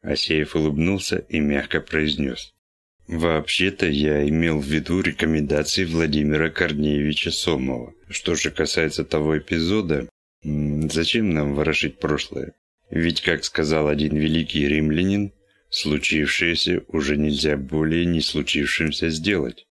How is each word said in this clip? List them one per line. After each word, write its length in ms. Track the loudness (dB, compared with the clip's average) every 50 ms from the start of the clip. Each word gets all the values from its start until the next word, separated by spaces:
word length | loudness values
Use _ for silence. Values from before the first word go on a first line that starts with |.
| _
Асеев 520 | -2 -2 -2 0 0 0 0 0 0 0
улыбнулся 600 | 0 2 2 2 2 2 2 0 0 -2 -2 -4 -4 -4 -4
и 120 | -2 0
мягко 400 | 0 2 0 0 -2 -2 -2 -4
произнёс: 720 | -2 0 -2 0 0 0 0 -2 -2 -4 -4 -8 -12 -16 _ _ _ _ _ _ _ _ _ _ _ -8
«Вообще-то 800 | -4 0 0 2 2 0 0 0 0 0 0 0 0 0 0
я 420 | 2 2 2 2 2 4 2 2 2
имел 300 | 2 2 2 2 2 0
в 80 | 0
виду 340 | 0 -2 -2 0 0 -2 0
рекомендации 840 | 0 -2 -2 0 0 0 2 0 0 2 0 0 0 0 0 -2 -2
Владимира 680 | 0 0 0 0 2 2 2 2 2 2 2 2 0
Корнеевича 800 | 0 0 0 0 0 0 0 2 2 2 0 0 0 -2 -2 -4
Сомова. 640 | -4 -2 0 0 0 0 0 -2 -4 -4 -8 -10 -16 _ _ -12
Что 260 | -12 -6 -4 -2 -2
же 160 | -2 -2 -4
касается 540 | -2 -2 -2 -2 0 0 0 0 0 -4 -4
того 340 | -2 0 0 2 2 0 0
эпизода, 680 | 0 -2 -2 0 0 0 0 0 0 0 -2 -2 -2 -6 _ _ _ _ _ _ _
м, 480 | -4 -2 -2 0 0 0 0 -2 0
зачем 400 | 0 0 0 0 0 0 0 2
нам 240 | 0 0 0 0 0
ворошить 460 | 0 0 2 2 0 0 -2 -6 _
прошлое? 540 | -2 -2 -2 -2 -4 -6 -8 -10 -10 -10 -12 _ _ _ _ _ _ _
Ведь, 300 | -2 0 0 2 0 0
как 240 | 0 0 0 0 -2
сказал 420 | -4 -2 0 0 2 2 2 2
один 300 | 2 2 2 0 0 0
великий 500 | 2 2 2 2 0 0 0 0 0 0
римлянин, 680 | 2 2 2 2 2 2 2 2 2 2 0 0 -2 -6 _ _ _ _ _ _ _
случившееся 1120 | -6 -4 -2 0 0 0 0 0 0 2 0 0 0 0 0 0 0 0 0 0 0 -2 -2 _
уже 280 | -2 -2 0 0 0
нельзя 400 | 0 2 0 0 0 0 0 0
более 500 | 0 -2 -4 -2 0 0 2 2 2 2
не 140 | 2 2 0
случившимся 880 | 0 0 -2 -2 -2 -2 -2 -2 0 -2 0 0 0 -2 -2 -2 -2 -2
сделать. 560 | -2 -2 0 0 0 0 0 -2 -6 -12 -20 _